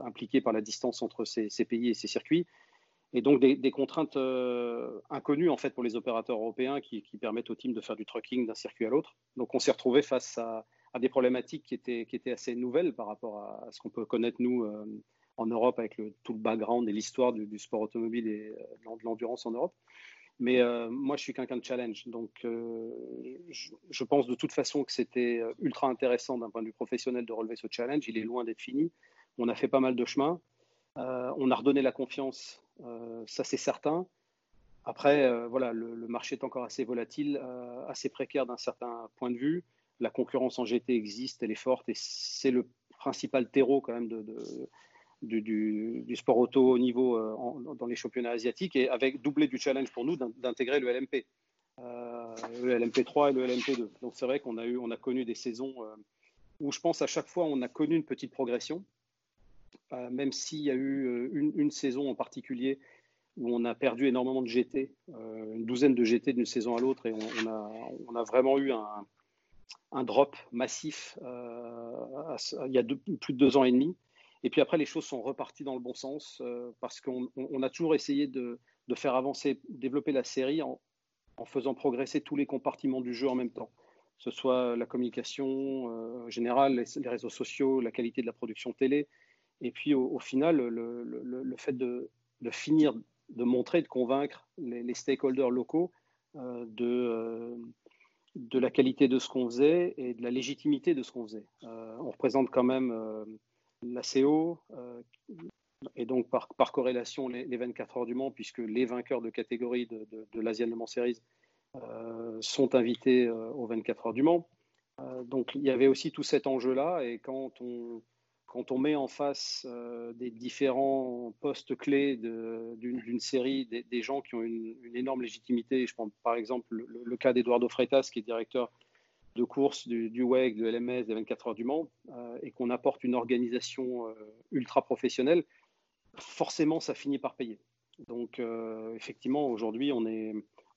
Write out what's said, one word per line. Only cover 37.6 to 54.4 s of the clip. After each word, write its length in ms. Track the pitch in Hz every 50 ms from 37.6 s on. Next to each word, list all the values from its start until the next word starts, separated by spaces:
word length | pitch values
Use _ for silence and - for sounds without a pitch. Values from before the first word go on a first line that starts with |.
| 123 120 120 127 139
assez 220 | - - - - 135
précaire 380 | - - 127 - - 139 131
d'un 100 | 120 120
certain 520 | - - 123 - - 123 120 117 117 113 107 -
point 140 | _ 131 123
de 60 | 123
vue. 280 | 120 131 151 165 180 - _ _ _ _ _ _ _
La 100 | 120 110
concurrence 480 | - - 123 - - 131 127 123 - -
en 60 | 123
G 160 | 107 117 120
T 140 | - - 123
existe, 480 | 113 107 104 101 117 127 123 - -
elle 80 | 120 110
est 60 | 107
forte 320 | - - 131 127 - - -
et 60 | 107
c'est 560 | - - - - - - - - - - 135
le 180 | 123 123 - - _ _ _ _ _ _
principal 500 | - 135 131 - - - - 131 120 -
terreau 320 | - 139 131 123 139 135
quand 120 | - -
même 160 | 117 120 120 113
de, 140 | 117 110
de, 460 | 107 110 110 120 - - - 123 131 - _ - - _ _ - _ _ _ _
du, 200 | - 113 113 110
du, 600 | 107 113 110 107 107 110 107 104 110 117 120 127 120
du 100 | 120 120
sport 220 | - - - 120 120
auto 320 | 123 120 - 135 127 127
haut 80 | 127 120
niveau, 380 | 127 127 117 123 131 127 120
euh, 180 | 113 110 110 110
en, 380 | 120 127 120 143 135 123 156 139
dans 120 | 117 123
les 100 | 120 120
championnats 340 | - - - - 127 120 120
asiatiques 460 | 120 113 110 123 113 - 185 175 -
et 120 | 135 127 127
avec 320 | 127 117 135 131 135 131
doublé 280 | 117 147 139 147 151 131
du 100 | 131 120
challenge 320 | - 143 131 135 131 -
pour 140 | - 123 120
nous 120 | 147 175
d'in-, 160 | 139 131 113 117 131
d'intégrer 420 | 127 127 117 - 127 120 139 147
le 80 | 127 123
L 80 | 120
M 100 | 131 135
P. 200 | - - 135 - _ _ _ _ _ _ _ _ _ _ -
Euh, 540 | 123 120 120 120 120 120 120 120 117 113 113 113 113 117 117 120
le 80 | 123 127
L 100 | 123 113
M 80 | 120 120
P 140 | - 135 120
trois 260 | - - 131 143 143
et 20 |
le 120 | 135 127 127
L 60 | 123
M 100 | 127 127 113
P 120 | - 135
deux. 140 | 120 127 - - -
Donc 120 | 131 120 -
c'est 120 | - 135
vrai 140 | 123 135 143